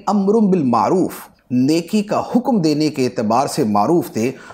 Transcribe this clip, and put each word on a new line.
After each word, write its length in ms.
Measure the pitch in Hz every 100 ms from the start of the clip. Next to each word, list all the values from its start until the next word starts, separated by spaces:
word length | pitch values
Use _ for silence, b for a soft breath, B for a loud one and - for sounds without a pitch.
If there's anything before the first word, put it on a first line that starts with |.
| -
امر 260 | 208 196
بالمعروف، 800 | 226 208 185 131 117 104 185 113 - - _ -
نیکی 520 | 123 135 165 170 214
کا 200 | 202 135 - 247
حکم 260 | 254 226
دینے 280 | 156 147 151
کے 160 | 135 127
اعتبار 420 | - 107 117 139
سے 160 | -
معروف 480 | 113 104 104 175 -
تھے 200 | 117 123 131 B